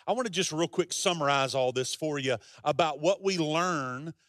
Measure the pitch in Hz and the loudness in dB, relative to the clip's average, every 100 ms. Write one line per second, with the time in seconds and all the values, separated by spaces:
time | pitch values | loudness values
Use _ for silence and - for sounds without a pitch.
0 | - 220 233 175 175 156 170 - 170 - | -4 -2 -2 -2 -2 0 -2 0 -2 0
1 | 196 175 143 139 135 135 127 127 127 - | 0 2 2 2 2 2 0 0 -4 -4
2 | 156 147 131 117 - - 147 143 165 143 | -4 -2 0 -2 -4 -6 -4 2 0 2
3 | 165 190 196 185 151 160 180 160 131 127 | 2 2 0 0 0 2 2 0 -4 -6
4 | 113 - | -10 -12